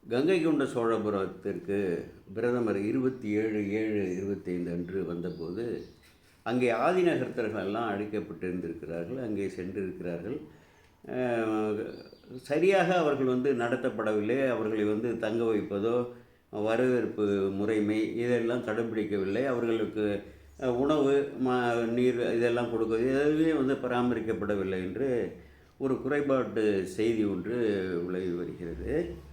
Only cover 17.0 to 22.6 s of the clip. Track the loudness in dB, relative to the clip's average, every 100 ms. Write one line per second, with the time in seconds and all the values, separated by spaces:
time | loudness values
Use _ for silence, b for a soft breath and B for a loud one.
17 | 0 0 2 2 0 0 0 2 2 2
18 | 0 -2 0 2 2 0 -2 -2 -2 -2
19 | -2 -2 0 0 0 0 2 2 0 0
20 | 0 0 -6 B B -4 0 2 4 4
21 | 6 4 2 0 2 2 2 2 2 4
22 | 2 2 0 2 2 2